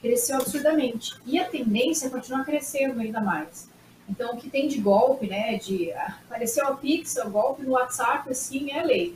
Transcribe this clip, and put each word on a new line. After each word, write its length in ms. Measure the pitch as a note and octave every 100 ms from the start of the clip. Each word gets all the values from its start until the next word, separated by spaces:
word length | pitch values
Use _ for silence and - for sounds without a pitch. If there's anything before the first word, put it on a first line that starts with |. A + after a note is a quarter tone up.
| A#3
cresceu 300 | A#3+ - C4+
absurdamente. 760 | B3 D4 D4 D#4 B3+ A3+ - - A#3+
E 120 | D#4
a 80 | F#4
tendência 600 | D#4 A#3 G#3 C#4 D#4 C4
é 20 |
continuar 360 | B3+ B3 C4 C#4
crescendo 540 | D4 C#4 C#4+ C4+ A#3
ainda 180 | A3 A3
mais. 500 | G3+ D#3+ D#3 - - - - - -
Então, 240 | G3 A#3
o 40 | -
que 120 | C#4+
tem 200 | C4+ D4
de 100 | -
golpe, 480 | G3+ G3 B3+ C4+ G3+
né, 300 | G3 A3 G#3+
de, 340 | - F#3+ E3+
ah, 260 | E3+ - - -
apareceu 400 | - A3+ D4 C#4
a 120 | -
Pix, 400 | C4+ E4 - -
o 120 | G#3+
golpe 340 | G3+ C4 C#4
no 80 | C4
WhatsApp, 580 | B3+ B3+ - A#3+ C4+ C4
assim, 420 | B3+ - C4+ C#4+
é 100 | C#4+
lei, 320 | E4+ G3 F3